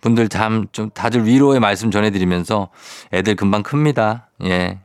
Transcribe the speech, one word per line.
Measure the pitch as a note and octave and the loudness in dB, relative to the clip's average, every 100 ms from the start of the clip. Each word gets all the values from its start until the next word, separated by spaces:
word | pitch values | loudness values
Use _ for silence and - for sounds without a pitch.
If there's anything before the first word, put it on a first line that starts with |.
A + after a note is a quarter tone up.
분들 | A#2+ A#2 A2+ | 2 2 2
참 | F#2 A2 A2 G2+ | 0 -2 -2 -4
좀 | - G#2+ | -8 -10
다들 | - A#2 A#2+ | -4 -2 0
위로의 | A2 C3 C#3 C3+ | 4 4 4 4
말씀 | G#2+ G2 A2+ | 2 0 0
전해드리면서 | G#2 G#2+ G2 F2+ F2+ E2+ G#2+ F#2+ _ - - - | 0 0 0 0 0 -2 -4 -4 _ -20 -20 -6
애들 | F#2 F#2+ G2+ | -2 0 0
금방 | G2+ G#2 | 0 0
큽니다. | G#2 C#3+ D3+ B2 A2 A2+ _ _ | -2 0 0 0 -2 -2 _ _
예. | F2+ F2+ F2+ F#2+ | -4 -2 -2 -6